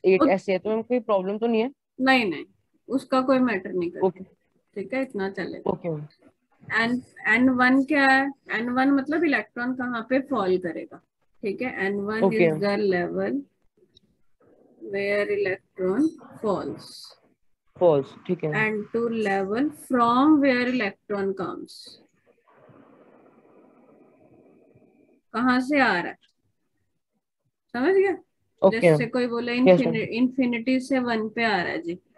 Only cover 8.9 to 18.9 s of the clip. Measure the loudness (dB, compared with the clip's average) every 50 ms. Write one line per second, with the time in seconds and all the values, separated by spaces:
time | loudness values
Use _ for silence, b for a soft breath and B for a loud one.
8.9 | 2 2 0 -2 -2 0 0 0 0 -2 -4 -6 -10 -8 -6 -6 -6 -6 -6 -6
9.9 | -6 -8 -4 -2 0 -2 0 -2 -2 -2 0 0 0 0 -2 -4 -8 -10 -12 -14
10.9 | -16 -20 _ _ _ _ _ _ _ _ -8 -8 -6 -6 -6 -8 -6 -4 -4 -4
11.9 | -4 -4 -4 -4 -2 0 0 0 2 4 2 2 2 0 0 -2 0 0 0 0
12.9 | 0 0 -2 -4 -4 -4 -4 -4 -4 -6 -8 -10 _ _ _ _ _ _ _ _
13.9 | _ _ _ _ _ _ _ _ _ _ _ _ _ _ _ _ _ _ -12 -8
14.9 | -6 -4 -2 -2 0 0 0 0 -2 -2 -2 -2 -4 -6 _ _ _ -4 -2 -2
15.9 | 0 0 0 0 -2 -6 -14 -20 -14 -6 -4 -2 -2 -2 -4 -6 -8 -10 -14 -18
16.9 | -20 -20 -20 -20 -20 _ _ _ _ _ _ _ _ _ _ _ _ 2 4 4
17.9 | 4 4 2 -2 -8 -12 -8 -6 -6 -4 -4 -4 -2 0 0 -2 -2 -4 -6 -6